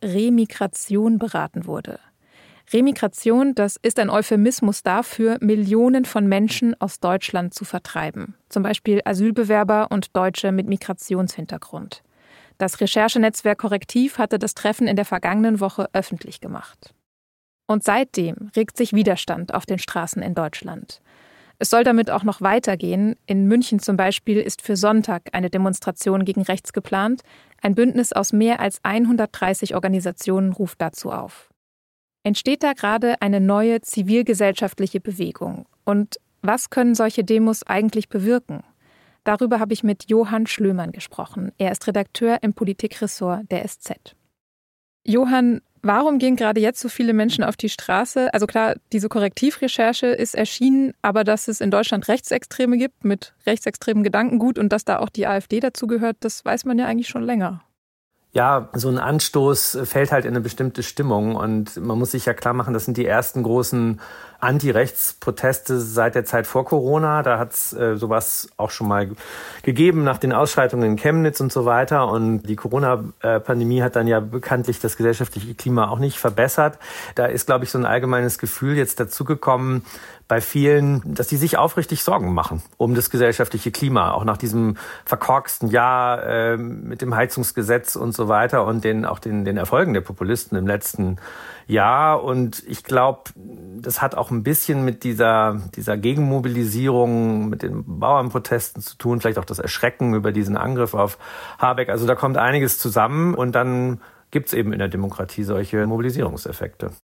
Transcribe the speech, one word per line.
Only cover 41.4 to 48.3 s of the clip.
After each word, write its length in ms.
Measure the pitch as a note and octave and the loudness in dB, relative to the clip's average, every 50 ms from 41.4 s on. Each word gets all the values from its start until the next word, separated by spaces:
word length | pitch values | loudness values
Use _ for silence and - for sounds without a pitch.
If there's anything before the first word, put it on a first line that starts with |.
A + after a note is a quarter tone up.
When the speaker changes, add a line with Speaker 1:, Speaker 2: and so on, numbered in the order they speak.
| F#3 F#3+ - - | -8 -8 -4 -2
Speaker 1:
Er 120 | G3 F#3 | -2 -2
ist 140 | F#3 - - | -2 -2 -4
Redakteur 540 | A3 G3 G#3 G3 - - - A#3+ A3+ A#3 - | -2 -2 -2 -2 -2 -4 -2 0 2 2 2
im 120 | - G#3+ - | 0 -2 -2
Politikressort 880 | - A3 F3+ G3 - - G#3+ - - G#3+ G3+ - - G3 F3+ F3 G3+ G#3+ - | 0 -2 -2 -2 -4 -6 -6 -6 -6 -6 -6 -6 -4 -4 -4 -2 -4 -4 -4
der 120 | F#3 F3 - | -4 -4 -4
S 160 | G3+ - - | -6 -10 -12
Z. 360 | - - - - _ - _ _ _ _ _ _ _ _ _ _ _ _ _ _ _ _ _ _ _ | -12 -12 -12 -12 _ -20 _ _ _ _ _ _ _ _ _ _ _ _ _ _ _ _ _ _ _
Johann, 560 | - G#3+ A#3+ C4 B3 C4 B3+ B3 A#3+ A#3 - - _ _ _ | 0 2 2 4 4 4 4 4 4 2 0 -4 _ _ _
warum 380 | - G#3 G3+ A#3 C#4+ D#4 C#4+ B3+ | -2 0 2 2 2 2 2 2
gehen 160 | B3+ B3+ B3+ | 2 2 2
gerade 240 | B3+ A#3 G#3+ G#3+ A3+ | 2 2 2 2 2
jetzt 220 | G#3+ A3 B3 - | 2 2 0 -2
so 80 | - A#3 | -6 -8
viele 240 | - - A#3+ A#3 A3+ | -4 -2 0 2 2
Menschen 300 | G#3+ G#3+ A#3+ B3 - G3+ | 2 2 2 2 0 0
auf 120 | - G#3+ | -2 -2
die 140 | - - G#3 | -2 -4 -6
Straße? 640 | - - - - F3+ F#3+ B3 - - C4+ B3+ - | -6 -6 -4 -2 0 0 0 0 0 0 0 2